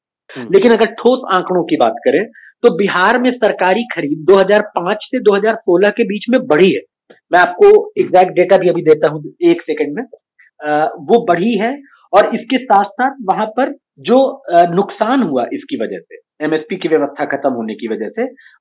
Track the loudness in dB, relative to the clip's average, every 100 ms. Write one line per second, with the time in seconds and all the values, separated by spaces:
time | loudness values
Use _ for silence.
0 | _ _ _ -16 0 2 4 2 0 0
1 | 0 0 0 -2 -2 -4 -2 0 0 0
2 | -2 -2 -2 -12 -20 _ 0 2 -2 0
3 | 0 0 -2 0 -2 0 0 0 -4 -8
4 | -6 -2 2 4 4 2 0 -6 -6 -6
5 | -6 -2 0 0 0 -2 0 2 2 0
6 | -2 -4 -2 -2 0 2 4 2 -6 _
7 | _ _ _ 2 2 4 6 6 4 -4
8 | 2 2 2 2 2 2 2 0 2 2
9 | 2 -2 -12 -2 0 0 -2 -6 -6 -6
10 | -12 -16 _ _ _ _ -4 -2 -2 -4
11 | 0 2 2 0 0 -2 -4 -6 -14 _
12 | _ 0 2 -2 -4 -4 2 2 0 -2
13 | -4 -4 -4 -4 -4 -4 -4 -6 _ _
14 | 0 2 2 -2 0 2 2 0 -4 -4
15 | -2 0 -2 -2 -4 -8 -10 -8 -8 -10
16 | -14 -20 _ -10 -4 -4 -4 -8 -2 0
17 | -2 -6 -6 -4 -4 -4 -6 -8 -8 -8
18 | -8 -8 -8 -10 _ _